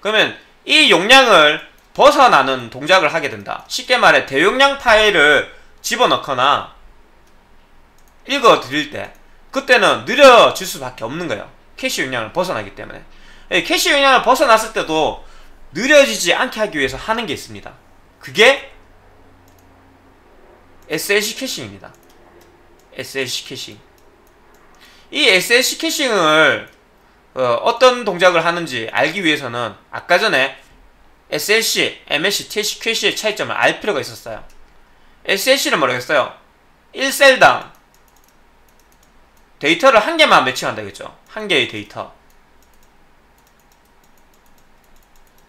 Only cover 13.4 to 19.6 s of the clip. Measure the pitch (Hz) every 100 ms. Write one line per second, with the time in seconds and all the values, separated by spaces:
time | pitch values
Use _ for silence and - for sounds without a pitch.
13.4 | - 180 170 339 349 285 277 247 220 254
14.4 | 269 220 220 196 151 156 131 - - -
15.4 | - - - 147 262 294 247 202 175 -
16.4 | 254 220 208 151 127 127 - 226 208 117
17.4 | - 101 - - _ _ _ _ - 135
18.4 | 233 277 - - _ _ _ _ _ _
19.4 | _ _